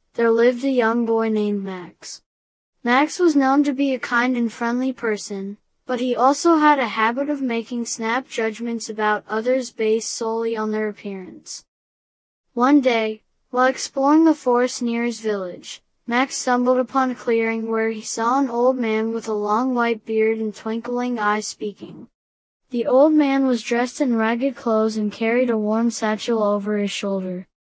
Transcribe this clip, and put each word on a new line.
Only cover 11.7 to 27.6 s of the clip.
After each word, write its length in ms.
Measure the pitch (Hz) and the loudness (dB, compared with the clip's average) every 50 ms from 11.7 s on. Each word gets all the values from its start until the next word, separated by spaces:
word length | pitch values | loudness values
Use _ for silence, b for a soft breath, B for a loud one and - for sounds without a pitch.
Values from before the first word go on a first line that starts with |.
| _ _ _ _ _ _ _ _ _ _ _ _ _ _ _ _ _ | _ _ _ _ _ _ _ _ _ _ _ _ _ _ _ _ _
One 260 | - 240 262 285 294 | 0 2 4 4 6
day, 400 | 254 254 240 226 220 220 220 214 _ _ _ _ _ _ | 4 4 0 0 0 -2 -6 -8 _ _ _ _ _ _
while 160 | - 247 254 | 0 2 2
exploring 580 | 254 262 - - - - 285 269 277 302 311 330 | 2 2 0 -6 -8 -4 0 2 4 6 6 6
the 100 | 320 302 | 6 4
forest 460 | - - 254 240 240 247 254 - - | 2 2 0 2 2 2 0 -2 -4
near 240 | 247 240 233 233 240 | -4 -4 -2 -2 -2
his 160 | 240 233 220 | -4 -4 -4
village, 640 | 226 220 208 202 190 180 175 - - - - - _ _ _ _ _ | -4 -4 -4 -4 -4 -8 -10 -12 -14 -16 -16 -18 _ _ _ _ _
Max 300 | - 233 240 262 262 - | -2 0 0 0 0 -2
stumbled 420 | - - - 247 247 247 247 254 254 | -6 0 0 2 2 4 2 2 2
upon 320 | 254 240 - 269 262 254 | 0 0 0 0 0 0
a 40 | 247 | -2
clearing 560 | - - - 233 226 226 226 226 226 220 226 | -6 -2 0 0 2 2 0 -2 -4 -4 -4
where 200 | 226 220 220 226 | -2 -2 -2 -2
he 100 | 226 220 | -4 -6
saw 380 | 220 - - - 226 233 247 269 | -8 -10 -6 -2 0 0 2 2
an 100 | 277 254 | 0 0
old 300 | 240 233 240 254 262 254 | 0 2 2 2 2 2
man 340 | 240 220 220 220 220 226 226 | 0 0 0 0 0 -2 -4
with 160 | 226 220 226 | -4 -4 -4
a 60 | 220 | -4
long 400 | 208 208 208 208 220 254 262 254 | -4 0 0 0 0 0 0 0
white 320 | 240 233 233 233 220 _ | 0 0 0 0 -4 _
beard 320 | - 220 220 220 220 220 220 | -4 0 2 2 2 2 0
and 160 | 220 214 196 | -2 -6 -6
twinkling 640 | - - 220 220 233 226 - 240 247 247 247 247 233 | -8 -8 -6 -6 -6 -6 -6 -4 -4 -4 -4 -4 -2
eyes 280 | 208 208 208 214 214 | 0 0 0 0 -2
speaking. 640 | - - _ - 208 196 _ - 202 165 156 - - _ _ _ _ _ _ _ _ _ _ _ _ | -6 -10 _ -8 -10 -10 _ -16 -16 -16 -18 -18 -20 _ _ _ _ _ _ _ _ _ _ _ _
The 160 | 254 240 226 | -6 -4 0
old 280 | - 247 254 277 320 311 | 2 6 6 6 6 6
man 320 | 302 294 277 269 269 269 | 4 4 4 2 2 2
was 160 | 262 254 233 220 | 2 0 0 -2
dressed 360 | - 240 233 247 247 - - 294 | -2 0 0 0 -2 -2 -2 -2
in 120 | 262 240 | 0 2
ragged 400 | 226 220 220 233 233 247 277 240 | 0 2 0 0 0 -2 -4 -4
clothes 440 | - - 240 220 220 220 220 220 220 | -4 -2 0 0 2 2 0 0 -2
and 120 | 214 208 | -4 -4
carried 380 | 196 - 226 226 233 247 254 247 | -4 -2 -2 0 2 2 2 0
a 80 | 233 | 0
warm 340 | 220 214 208 214 220 233 233 | -2 0 -2 0 0 0 0
satchel 520 | 226 - 233 214 214 208 - - 233 220 214 | -2 -2 -2 -2 -2 -2 -2 -2 -2 0 2
over 340 | 202 208 208 202 208 214 | 0 0 -2 -2 -2 -2
his 140 | 208 202 202 | -2 -2 -4
shoulder. 560 | - - - 202 196 190 190 185 180 180 190 _ _ _ | -4 -6 -6 -4 -4 -4 -4 -6 -8 -10 -10 _ _ _